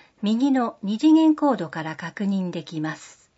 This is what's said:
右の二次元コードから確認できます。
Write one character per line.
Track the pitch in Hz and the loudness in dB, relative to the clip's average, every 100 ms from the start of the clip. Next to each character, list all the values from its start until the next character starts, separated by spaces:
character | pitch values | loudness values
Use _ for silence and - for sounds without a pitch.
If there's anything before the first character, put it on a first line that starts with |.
| _ _ | _ _
右 | 208 226 277 | -2 2 2
の | 262 226 - | 2 0 -4
二 | 196 220 | -6 0
次 | 311 | 4
元 | 311 320 | 6 6
コ | 302 294 | 4 0
ー | 208 | 0
ド | 160 | -4
か | 165 | -6
ら | 156 156 | -8 -10
確 | 170 - | -12 -6
認 | 196 196 180 | -2 -2 -4
で | 170 | -6
き | - 160 | -8 -6
ま | 156 156 | -6 -8
す。 | - - _ | -16 -20 _